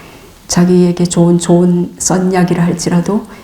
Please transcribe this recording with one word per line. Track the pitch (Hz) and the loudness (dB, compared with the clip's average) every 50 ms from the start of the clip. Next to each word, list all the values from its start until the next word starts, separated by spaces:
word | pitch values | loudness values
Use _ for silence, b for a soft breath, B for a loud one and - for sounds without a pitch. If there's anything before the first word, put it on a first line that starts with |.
| B B B B B B B B - | B B B B B B B B -12
자기에게 | - - 175 175 180 180 180 180 175 175 - 175 | -4 0 0 2 2 4 2 2 2 0 -2 -2
좋은, | 175 - 175 170 175 175 170 | -2 0 0 2 2 2 0
좋은 | 175 - 175 175 180 180 175 175 175 - - | 2 2 2 2 2 2 0 0 -2 -4 -8
썬 | - - - 160 185 185 185 | -8 -4 -4 -2 -2 0 0
이야기를 | 190 180 180 175 175 175 170 | 0 0 0 0 0 -2 0
할지라도 | 175 - - - - 175 175 170 196 202 226 - B B B | -2 -2 -4 -4 -2 -2 -2 -2 -2 -4 -4 -6 B B B